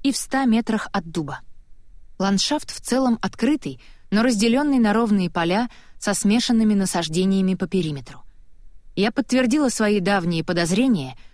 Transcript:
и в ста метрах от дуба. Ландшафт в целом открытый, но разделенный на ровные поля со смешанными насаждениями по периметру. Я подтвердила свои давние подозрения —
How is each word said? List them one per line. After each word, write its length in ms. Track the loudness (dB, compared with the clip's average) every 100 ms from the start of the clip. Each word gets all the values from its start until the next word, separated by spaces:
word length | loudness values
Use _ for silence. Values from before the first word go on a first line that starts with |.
и 100 | -2
в 60 | -2
ста 280 | -2 0 2
метрах 440 | 2 2 -2 -2
от 180 | -6 -4
дуба. 300 | -6 -6 -8 -14 -18 -20 -20 -20 -20 -20 -4
Ландшафт 540 | 0 0 0 -2 -4
в 100 | -10
целом 380 | -2 0 2 0
открытый, 580 | -2 -2 0 0 -4 -12 -18 -20 -2
но 140 | 2
разделенный 560 | 2 2 2 2 2 2
на 140 | 4
ровные 360 | 2 2 2 0
поля 400 | 0 0 0 -2 -8 -20 -8
со 160 | -4
смешанными 600 | 0 2 2 4 2 4
насаждениями 800 | 2 0 -2 -2 0 2 2 2 0
по 120 | 0
периметру. 540 | -2 -2 -6 -12 -16 -18 -20 -20 -20 -18 -18 -8 -2
Я 160 | 0
подтвердила 580 | 0 0 0 2 2 0
свои 300 | 2 2 2
давние 420 | 2 0 0 -2
подозрения — 720 | -2 0 0 2 2 0 -2 -12 -20